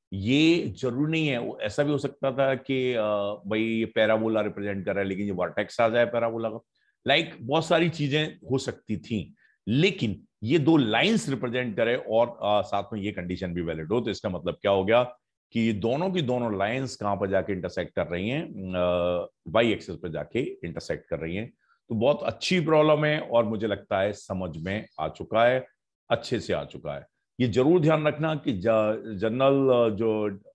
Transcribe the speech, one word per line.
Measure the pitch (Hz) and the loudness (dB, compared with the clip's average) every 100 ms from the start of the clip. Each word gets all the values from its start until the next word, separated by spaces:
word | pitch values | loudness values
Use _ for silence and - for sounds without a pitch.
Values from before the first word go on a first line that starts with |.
| _ | _
ये | 98 107 139 160 170 - 95 | -6 0 4 4 4 -2 -6
जरूरी | 127 120 151 | -4 -2 -2
नहीं | 160 151 | 0 0
है। | 120 | -2
वो | 113 - | -4 -6
ऐसा | 107 143 | -4 0
भी | 147 | 0
हो | 147 | 0
सकता | 139 - 135 | -4 -4 -2
था | 127 135 | 0 0
कि, | 127 - 131 127 | 0 -2 0 0
आ, | 120 107 104 101 104 101 | 0 0 0 -2 -6 -2
भाई, | 110 | 0
ये | 113 113 110 | 0 0 0
पैराबोला | 113 107 110 110 107 | 2 4 4 2 0
रिप्रेजेंट | 104 101 101 101 | -2 -4 -6 -4
कर | 95 | -4
रहा | 98 | -2
है, | 98 | -2
लेकिन | 95 104 | -2 -4
ये | |
वर्टेक्स | 90 85 90 104 - | -2 -2 -2 -2 2
आ | 117 | 2
जाए | 117 120 | 4 2
पैराबोला | 117 117 113 113 | 0 -2 -2 -6
का। | 113 - _ _ _ 165 | -8 -14 _ _ _ 0
Like, | 170 165 - | 0 0 -8
बहुत | 113 156 156 | -2 -2 2
सारी | 165 170 | 2 2
चीजें | - 143 147 156 - 110 | 0 -2 0 -2 -8 -4
हो | 131 | -4
सकती | - - - 107 | -4 -8 -8 -8
थी, | - 107 - _ _ _ - | -4 -6 -6 _ _ _ -2
लेकिन | 127 196 - 110 - - _ | 2 2 2 -4 -4 -12 _
ये | 110 160 | 0 2
दो | 139 160 | 6 4
लाइंस | 113 113 175 226 - | 4 2 4 2 0
रिप्रेजेंट | 127 123 123 123 104 | -4 -4 -4 -4 0
करे | 117 127 | 0 0
और, | - 110 117 - | 0 2 0 -2
आ, | 101 104 | 0 0
साथ | 98 101 98 | 0 -4 -4
में | 110 | -6
ये | 101 | -6
कंडीशन | 92 90 90 92 | -6 -6 -6 -4
भी | 87 | -4
वैलिड | 82 80 80 | -4 -6 -2
हो, | 120 | -2
तो | 113 | -2
इसका | 95 107 | -4 -6
मतलब | 87 87 82 | -6 -6 -2
क्या | 101 | 2
हो | 98 | 2
गया | 95 117 123 - _ _ _ | 4 2 2 -6 _ _ _
कि | 117 | -2
ये | 113 | 0
दोनों | 101 113 139 190 | 0 -2 0 -2
की | 180 | -2
दोनों | 123 123 117 98 | -2 -2 -2 -2
लाइंस | 101 127 131 - | -2 -2 -6 -4
कहां | 104 98 | -2 0
पर | 98 | 0
जाके | 95 92 | 0 0
इंटरसेक्ट | 92 90 92 82 | -4 -4 -6 -4
कर | - 78 | -4 -4
रही | 87 104 | -2 -2
हैं, | 143 180 98 92 | -4 -6 -8 -4
आ, | 90 90 87 87 87 95 _ - | 0 2 2 2 0 -4 _ -2
वाई | 104 117 | 2 2
एक्सिस | 98 - 80 | 0 -4 -10
पर | 90 | -8
जाके | 78 76 117 | -8 -6 -4
इंटरसेक्ट | 165 - 85 82 - 73 - | -6 -8 -10 -8 -6 -8 -6
कर | 78 | -8
रही | 82 92 | -6 -6
हैं। | 117 _ _ _ - | -8 _ _ _ -8
तो | |
बहुत | 110 123 147 | 0 2 2
अच्छी | - - - 185 | -2 -4 0 2
प्रॉब्लम | 156 156 156 151 | 4 4 6 4
है | 151 151 | 2 -2
और | - 117 | 0 2
मुझे | 107 110 107 | 2 -2 -2
लगता | 98 - 98 | -4 -2 0
है | 101 | 0
समझ | 101 - 95 92 78 | -2 -6 -6 -6 -6
में | 87 104 - - | -6 -6 -8 -8
आ | 78 | -8
चुका | - 85 107 120 | -8 -2 2 4
है, | 127 - _ _ _ - | 2 -4 _ _ _ -4
अच्छे | 120 - 117 | -4 -2 -4
से | 92 | -2
आ | 80 | -4
चुका | 73 - 76 | -6 -10 -10
है। | 71 - _ _ - | -10 -14 _ _ -2
ये | 123 | 2
जरूर | 107 139 180 | 4 4 4
ध्यान | 156 156 151 | 4 2 0
रखना | 143 160 | -2 -2
कि | 151 151 | -2 -2
ज-, | 98 107 110 107 110 113 98 | 0 2 4 2 -2 -6 -4
जनरल, | 110 123 135 139 131 | -2 2 4 4 4
आ, | 123 117 | 4 4
जो | 101 113 107 104 98 - | 2 0 0 -2 -6 -14